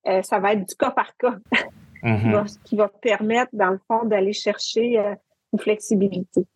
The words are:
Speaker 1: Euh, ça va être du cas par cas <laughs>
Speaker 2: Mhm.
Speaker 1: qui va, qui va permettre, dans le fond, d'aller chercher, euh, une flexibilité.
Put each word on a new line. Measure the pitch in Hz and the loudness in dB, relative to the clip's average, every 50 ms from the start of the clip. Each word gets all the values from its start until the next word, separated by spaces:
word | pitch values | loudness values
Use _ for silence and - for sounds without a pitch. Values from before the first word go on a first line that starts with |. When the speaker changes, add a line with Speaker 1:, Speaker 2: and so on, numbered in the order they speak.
| _ | _
Speaker 1:
Euh, | - - 185 | 0 0 0
ça | 190 - 233 202 | 0 0 -2 0
va | 190 202 | 2 2
être | 214 208 185 | 0 0 -2
du | - - | -8 -4
cas | _ - 254 | _ -2 0
par | - 240 - - - | 0 -2 -4 -4 -6
cas | _ - 240 220 190 - - | _ -2 -2 -2 -4 -8 -4
<laughs> | - - - - - - - - - - - | -4 -4 -4 -6 -14 -20 -20 -20 -20 -4 -2
Speaker 2:
Mhm. | 117 110 104 | 0 0 2
Speaker 1:
qui | 110 160 | 2 2
va, | 107 - 208 - - _ _ | 2 2 0 -2 -10 _ _
qui | - 233 | -4 0
va | 208 214 202 | 0 0 0
permettre, | _ _ - 240 202 190 214 214 226 240 254 247 - | _ _ 0 0 0 0 0 0 0 0 0 -2 0
dans | 208 196 185 | 0 0 0
le | 190 190 _ | 0 -2 _
fond, | _ 226 226 233 | _ -2 0 2
d'aller | 220 214 196 190 196 208 | 0 2 2 2 0 -2
chercher, | - - 214 208 208 - - - 226 233 240 240 220 | -2 -4 -4 -4 -4 -8 -4 -2 0 0 2 2 2
euh, | 202 208 202 - _ _ _ _ _ _ - | 0 0 -4 -8 _ _ _ _ _ _ -4
une | 202 | -2
flexibilité. | - 208 208 208 - - 226 190 196 202 180 180 185 _ - 180 185 _ _ | 0 0 -2 -2 0 0 2 2 2 0 -2 -4 -8 _ -2 -2 -2 _ _